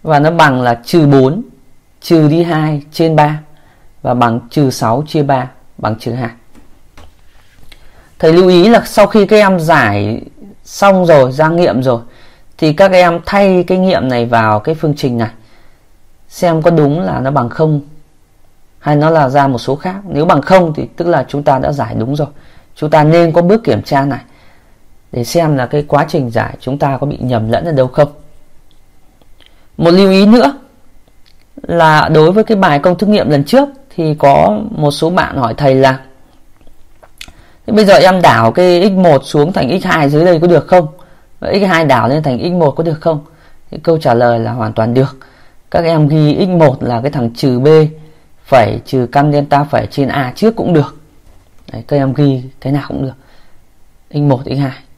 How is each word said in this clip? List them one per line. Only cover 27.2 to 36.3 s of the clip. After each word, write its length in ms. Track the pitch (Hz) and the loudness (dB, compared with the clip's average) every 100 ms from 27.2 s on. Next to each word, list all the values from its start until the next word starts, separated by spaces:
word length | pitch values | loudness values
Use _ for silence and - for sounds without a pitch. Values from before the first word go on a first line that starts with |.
nhầm 280 | 123 120 110 | -4 -4 -2
lẫn 160 | 117 170 | -4 -2
ở 60 | |
đâu 160 | 143 127 | -2 -2
không. 240 | - 147 - - - - - - - _ _ _ _ _ - - _ - - | 0 -2 -2 -20 -20 -20 -20 -20 -20 _ _ _ _ _ -20 -20 _ -20 -2
Một 140 | 165 | 2
lưu 200 | 175 196 | 4 4
ý 140 | 190 202 | 4 4
nữa 280 | 240 277 285 - _ - - _ _ - - _ - | 4 2 -2 -20 _ -20 -20 _ _ -20 -20 _ -18
là 480 | - 170 160 156 156 | -4 2 2 2 2
đối 220 | 156 175 | 2 4
với 120 | 196 | 2
cái 140 | 220 214 | 0 0
bài 220 | 190 143 | 0 0
công 180 | 180 175 | 0 0
thức 100 | 202 | 0
nghiệm 220 | 208 - | 0 2
lần 140 | 147 | 0
trước 260 | 147 254 285 - - | 2 0 0 -6 -18
thì 260 | - 160 151 | -6 -4 0
có 440 | 139 139 165 214 214 | 2 4 2 0 -6
một 200 | - 147 | -4 -4
số 180 | 143 160 | -2 -2
bạn 280 | 180 - - | -2 -4 -4
hỏi 160 | 120 - | -4 -2
thầy 180 | 143 131 | 0 2
là 300 | 135 131 - - _ | 2 0 -10 -20 _